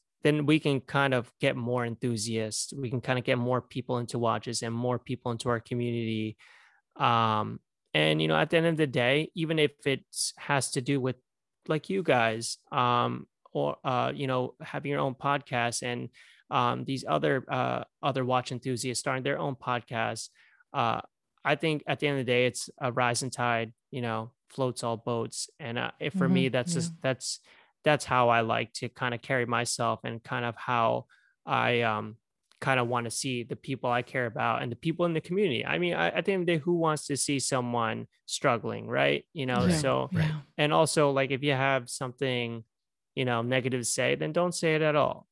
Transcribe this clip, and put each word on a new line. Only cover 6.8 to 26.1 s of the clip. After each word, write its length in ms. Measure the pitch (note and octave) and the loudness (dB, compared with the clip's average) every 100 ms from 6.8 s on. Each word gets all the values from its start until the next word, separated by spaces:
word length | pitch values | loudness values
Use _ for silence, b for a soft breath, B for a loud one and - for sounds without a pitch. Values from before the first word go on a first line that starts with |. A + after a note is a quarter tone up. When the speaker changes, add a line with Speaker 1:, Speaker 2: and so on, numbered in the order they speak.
| _ - | _ 0
Speaker 1:
Um, 640 | B2+ A#2 A2+ G#2+ G#2+ A#2 _ _ _ | 2 4 4 2 -2 -8 _ _ _
and, 260 | D#3 D3+ D#3 | 2 4 4
you 60 | D#3 | 4
know, 80 | D#3 | 2
at 140 | D#3 | 4
the 60 | E3+ | 4
end 100 | E3 | 2
of 100 | D#3+ | 2
the 100 | D3+ | 0
day, 440 | B2+ A#2+ C#3+ D#3 | 2 2 2 0
even 240 | - D#3 D#3+ | -4 -2 2
if 120 | D3 - C#3+ | 2 0 -2
it 160 | C3+ - - - - | -2 -4 -6 -6 -6
has 360 | - C#3+ - | 0 0 0
to 80 | C#3+ | -4
do 200 | B2 C#3+ | 0 0
with, 160 | B2+ B2 _ _ _ _ - | 0 -4 _ _ _ _ -4
like, 200 | D#3 - | -4 -2
you 140 | F#3+ | -4
guys, 560 | E3 B2+ A2+ A2 A2+ - _ | 2 4 4 0 -6 -8 _
um, 540 | C#3+ B2 A#2+ A#2+ B2 C#3+ _ _ | 0 4 4 2 -2 -10 _ _
or, 240 | D3+ C#3+ C3+ | -2 -2 -2
uh, 280 | C#3+ B2+ B2 | -2 0 -2
you 120 | C#3+ C3+ | -2 -2
know, 280 | B2+ B2+ - | -2 -4 -8
having 300 | D#3 C#3+ C#3 | -10 -8 -4
your 100 | C#3+ | -2
own 140 | C#3 | -2
podcast 680 | B2+ C#3 C#3+ - B2 A#2 A#2 | -2 -2 -2 -2 -2 -2 -2
and, 260 | B2+ A#2+ A#2 B B B _ | -6 -6 -8 B B B _
um, 340 | C3+ A#2+ B2 | 0 2 0
these 200 | B2+ C3+ - | -4 -6 -2
other, 380 | D3+ D3+ C#3 B2+ | 0 2 0 0
uh, 340 | B2+ B2 B2 A#2+ _ | -2 0 -2 -6 _
other 220 | C#3+ C3+ | -2 0
watch 260 | B2 B2+ B2 | 0 0 0
enthusiasts 480 | B2+ C3 B2 B2+ A#2 | -6 -4 -4 -2 -4
starting 220 | - C3 | -2 0
their 160 | C3 C#3+ | 0 -2
own 160 | D3 | -4
podcasts, 760 | C3 - A#2+ - A#2+ A2+ A2+ - b b b b | -4 -4 -4 -4 -4 -2 -4 -12 b b b b
uh, 280 | C#3+ A#2 A2+ - _ _ _ | 0 0 0 -6 _ _ _
I 100 | C#3 | 0
think 280 | D3+ E3 D3+ - | 2 2 0 -2
at 140 | C#3 | 0
the 80 | D3 | 0
end 100 | C#3 | 0
of 60 | B2 | 2
the 40 | |
day, 140 | B2 B2 | 4 4
it's 220 | - - - | 0 -10 -4
a 100 | C3+ | -2
rising 380 | A#2+ B2 A#2+ C3 | 2 2 2 -4
tide, 420 | - B2 A#2 A2+ - _ | -2 0 0 -2 -10 _
you 120 | C#3+ | -6
know, 300 | A#2+ A2+ A2+ _ _ | -4 -4 -6 _ _
floats 320 | - C3 A#2+ | -4 -4 -2
all 140 | A#2+ A#2 | -4 -4
boats. 520 | - A#2 A#2 - - _ | -2 -2 -4 -8 -12 _
And, 180 | A#2+ A#2+ | -6 -4
uh, 140 | B2 - | -4 -4
if, 120 | D#3 | -6